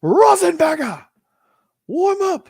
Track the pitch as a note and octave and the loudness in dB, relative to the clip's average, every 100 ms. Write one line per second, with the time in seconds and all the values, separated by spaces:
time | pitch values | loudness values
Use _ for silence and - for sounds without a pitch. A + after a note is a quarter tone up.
0 | - F4 A4 G4 F4+ D#4+ D#4 D#4 B3+ F3+ | 2 4 4 4 0 0 0 0 -6 -10
1 | _ _ _ _ _ _ _ _ - C4 | _ _ _ _ _ _ _ _ -10 -4
2 | F#4+ G4 F#4+ E4 | -2 0 -4 -4